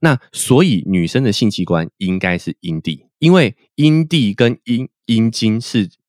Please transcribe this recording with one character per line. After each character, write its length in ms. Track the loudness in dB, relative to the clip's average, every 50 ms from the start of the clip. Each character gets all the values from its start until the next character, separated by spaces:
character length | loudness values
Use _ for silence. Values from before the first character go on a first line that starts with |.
那 180 | 0 0 0 0 _ _
所 320 | -12 -8 -2 2 2 4 4
以 180 | 2 0 -2 -2
女 200 | -2 -2 0 0
生 160 | 0 -2 -2
的 80 | 0 0
性 200 | 0 0 0 -2
器 120 | -2 -2
官 240 | -4 -2 -2 -2 -2 -4 _ -8
应 200 | -4 -4 -4 -2
该 200 | -2 -2 -4 -4
是 180 | -4 -8 -12 _
阴 200 | -8 -8 -8 -6
蒂， 240 | -6 -8 -8 -10 _ _ _ 0
因 160 | 2 4 4
为 200 | 4 4 2 -2 _ _ _ _
阴 340 | 2 2 4 4 2 0 0
蒂 240 | 0 0 0 0
跟 260 | 0 0 0 0 0 -4 -6
阴-， 240 | -6 -4 -4 -6 -8 _ _ _
阴 260 | -2 0 2 2 0
茎 300 | 0 -2 -2 -2 -2 -2
是， 300 | -4 -4 -2 -2 -2 -2 _ _ _